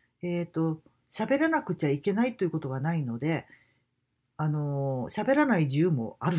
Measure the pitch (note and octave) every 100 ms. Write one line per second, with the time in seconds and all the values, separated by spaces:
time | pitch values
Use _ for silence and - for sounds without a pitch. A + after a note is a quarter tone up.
0 | _ _ F3 F3 E3 E3 D#3+ D#3 - _
1 | _ - A3 C#4 D#4+ D#4 D#4 D#3+ D3 C#3+
2 | G3+ G3+ B3+ - F3 D#3+ C3+ C3 D3+ E3
3 | B2 A#2 D3+ D#3 - - _ _ _ _
4 | _ _ _ - D#3 D3+ D3 C#3 C#3 C3
5 | - - A3+ C#4 C#4+ F#3 C#3+ C#3+ F3+ C3+
6 | A2 - D#3+